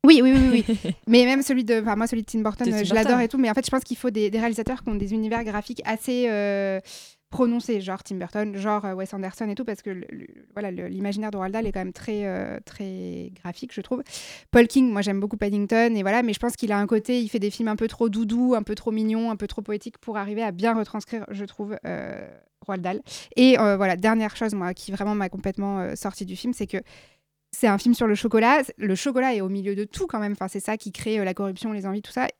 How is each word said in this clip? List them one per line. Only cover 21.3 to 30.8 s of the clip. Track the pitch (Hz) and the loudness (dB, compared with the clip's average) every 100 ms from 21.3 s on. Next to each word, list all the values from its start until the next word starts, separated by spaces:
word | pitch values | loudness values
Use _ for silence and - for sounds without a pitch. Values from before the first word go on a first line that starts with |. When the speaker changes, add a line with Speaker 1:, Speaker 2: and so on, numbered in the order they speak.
Speaker 1:
je | 202 202 | -12 -12
trouve, | - 208 214 - | -10 -10 -10 -8
euh, | 175 - - - 64 _ _ - | -10 -10 -12 -16 -20 _ _ -10
Roald | 190 | -6
Dahl. | 180 202 - - - - | -4 -6 -10 -18 -6 6
Et, | 254 247 | 8 8
euh, | 214 196 | 6 4
voilà, | 196 175 | 2 2
dernière | 214 226 214 - | 2 2 -2 -2
chose, | 220 | -2
moi, | 208 180 185 | -2 -4 -6
qui | - | -8
vraiment | 196 208 208 | -4 -2 -2
m'a | 185 | -4
complètement, | 190 202 190 202 196 | -4 -6 -4 -4 -2
euh, | 180 - | -4 -6
sortie | 202 - 185 | -8 -8 -10
du | 185 | -6
film, | 247 | -6
c'est | 247 196 | -4 -4
que | 190 - - _ _ _ _ _ - | -6 -8 -20 _ _ _ _ _ 0
c'est | 233 | 2
un | 196 | 4
film | 240 233 | 4 4
sur | 226 | 4
le | 208 | 2
chocolat. | 233 220 226 294 269 - | 2 4 6 4 2 -4
Le | 202 190 | -2 0
chocolat | 285 254 262 | 0 0 2
est | 226 | 0
au | 190 | -2
milieu | 196 196 202 | -4 -4 -4
de | 208 | -4
tout | - 381 | -6 -6
quand | 220 | -4
même. | 208 | -4
Enfin, | 202 190 | -4 -6
c'est | 202 | -6
ça | 202 | -6
qui | 214 | -6